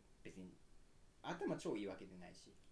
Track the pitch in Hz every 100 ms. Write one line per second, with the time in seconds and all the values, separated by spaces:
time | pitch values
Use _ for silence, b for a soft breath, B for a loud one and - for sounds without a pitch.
0 | - - - 95 92 - - - - -
1 | - - 139 170 370 160 175 113 98 90
2 | 92 92 87 - - - -